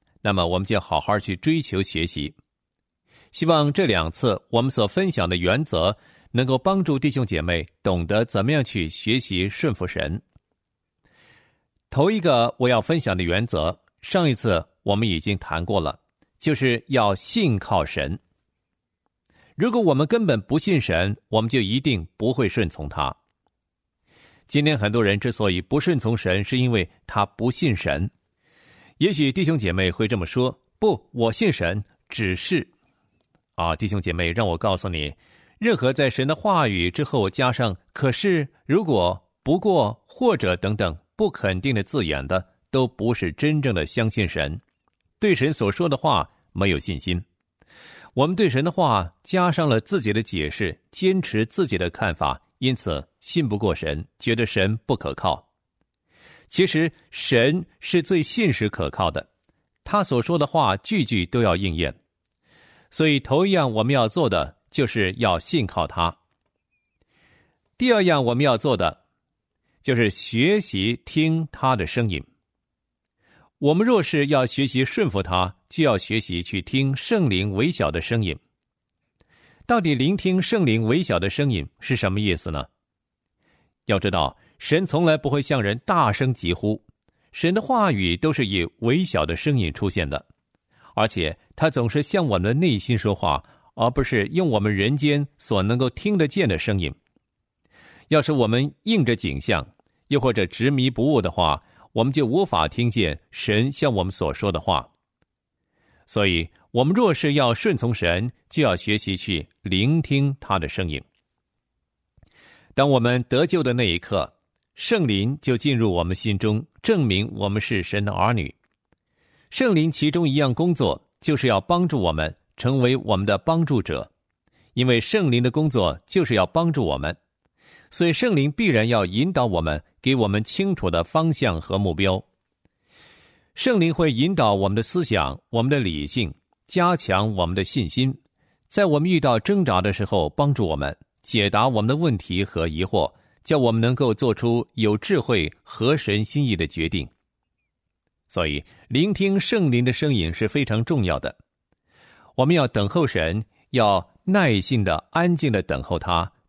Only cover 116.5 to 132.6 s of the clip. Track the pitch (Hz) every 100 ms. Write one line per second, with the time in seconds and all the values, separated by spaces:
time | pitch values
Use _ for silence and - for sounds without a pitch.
116.5 | 107 151 _ - 202 123 95 113 - 101
117.5 | 104 - 101 90 101 101 92 101 117 71
118.5 | - _ _ _ _ _ _ _ _ _
119.5 | - 262 170 160 - 151 175 160 139 139
120.5 | 120 175 165 104 69 _ _ - 143 127
121.5 | 98 - 175 180 139 87 78 78 - _
122.5 | - 123 135 123 131 107 95 101 98 -
123.5 | 165 156 127 90 67 - _ _ _ _
124.5 | _ _ - 127 117 - 220 160 120 123
125.5 | 151 156 123 87 - - 190 147 110 90
126.5 | 165 170 151 90 67 73 - _ _ _
127.5 | _ _ - _ - 170 160 247 165 143
128.5 | 147 214 117 113 117 90 101 170 160 120
129.5 | 87 80 76 - _ 127 131 104 101 107
130.5 | - 196 180 92 85 85 160 160 151 120
131.5 | 80 - 95 101 80 98 92 - _ _
132.5 | _